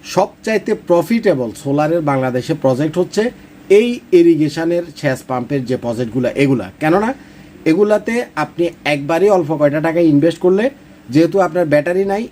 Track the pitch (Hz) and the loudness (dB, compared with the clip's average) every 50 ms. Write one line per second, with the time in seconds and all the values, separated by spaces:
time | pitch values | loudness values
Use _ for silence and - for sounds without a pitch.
0 | _ - - 180 190 208 - _ - 220 220 208 - - 214 - - - 175 170 | _ -2 0 0 0 0 -4 _ -6 -4 -4 -2 -2 -2 -6 -6 0 0 0 0
1 | 165 - 233 233 - 208 170 135 123 113 101 - - 143 139 147 151 151 165 175 | 2 0 -2 0 2 0 0 0 -2 -6 -8 -8 -6 -2 -2 0 0 0 -2 -2
2 | 160 143 139 131 131 131 123 127 123 - 165 156 - 135 131 120 147 160 160 180 | -2 -2 -2 0 -2 -2 -2 -4 -4 -4 -6 -2 0 0 0 0 -2 -2 -2 -2
3 | 180 180 - 202 220 247 247 - - - - - - - 190 208 233 240 240 240 | -4 -2 -2 -2 -2 -2 -4 -8 -20 -20 -20 -20 0 4 4 4 4 2 -2 -6
4 | - - - 175 170 170 170 147 156 151 151 165 165 165 170 175 175 170 151 - | -6 2 4 6 6 6 4 4 2 -2 -2 -4 -2 -2 -2 -2 -4 -6 -12 -6
5 | - 143 131 123 - - 131 123 123 117 143 139 127 113 127 123 - 120 117 110 | -4 -4 -4 -4 -6 -6 -6 -6 -4 -4 -4 -6 -4 -4 -6 -4 -4 -6 -4 -4
6 | 127 113 107 131 127 127 - - 139 135 135 117 98 92 - - 151 156 165 196 | -6 -4 -4 -2 -2 -2 0 0 2 2 2 0 -2 -8 -10 -4 -2 0 2 2
7 | 214 233 269 - - - - - - - - - - 160 160 180 208 208 214 214 | 0 -2 -4 -8 -12 -20 -20 -20 -20 -20 -20 -6 -2 0 2 2 2 2 2 0
8 | 208 - 226 240 247 - - 156 151 147 - - 170 170 170 - - 143 147 143 | 0 -2 -4 -4 -6 -6 -6 -6 -6 -6 -4 -4 -4 -4 -4 -6 -4 -4 -4 -2
9 | 139 143 165 165 185 208 208 185 165 139 165 147 147 143 139 156 151 165 156 170 | -2 -4 -2 0 2 2 2 2 0 -2 -2 0 0 0 0 0 -2 -2 0 2
10 | 175 160 147 143 139 170 165 - - 180 185 196 220 277 - - - - - - | 2 4 4 4 2 2 -2 0 0 2 2 2 0 -2 -4 -6 -20 -20 -20 -20
11 | - - 120 151 165 165 165 196 185 180 156 180 175 156 143 147 143 170 180 190 | -16 -2 2 2 2 2 2 0 0 0 0 -2 0 2 2 0 0 0 -2 -2
12 | 196 196 196 208 226 - | -2 -2 -2 -4 -6 -8